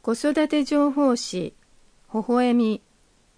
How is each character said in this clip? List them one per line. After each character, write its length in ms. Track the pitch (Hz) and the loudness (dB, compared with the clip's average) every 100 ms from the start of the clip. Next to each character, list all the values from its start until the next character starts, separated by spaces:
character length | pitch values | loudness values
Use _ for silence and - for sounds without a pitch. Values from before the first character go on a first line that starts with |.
子 100 | - | -4
育 360 | 233 294 311 302 | -2 0 0 0
て 160 | 302 | 0
情 280 | 269 294 285 | 0 2 2
報 240 | 277 277 240 | 2 0 0
誌、 380 | - 185 - _ _ _ _ _ _ | -4 -8 -8 _ _ _ _ _ _
微 120 | 220 214 | -6 0
笑 240 | 240 247 | 2 2
み、 300 | 240 220 214 _ _ _ _ _ | 2 0 -2 _ _ _ _ _